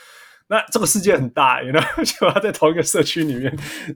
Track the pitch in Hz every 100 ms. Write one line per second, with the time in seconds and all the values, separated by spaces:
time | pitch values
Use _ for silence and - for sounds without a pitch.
0 | - - - _ - 214 - 226 208 208
1 | 185 160 123 - 131 127 127 151 - -
2 | - - 180 196 208 - 156 170 - 185
3 | 143 170 156 123 131 - 147 - 160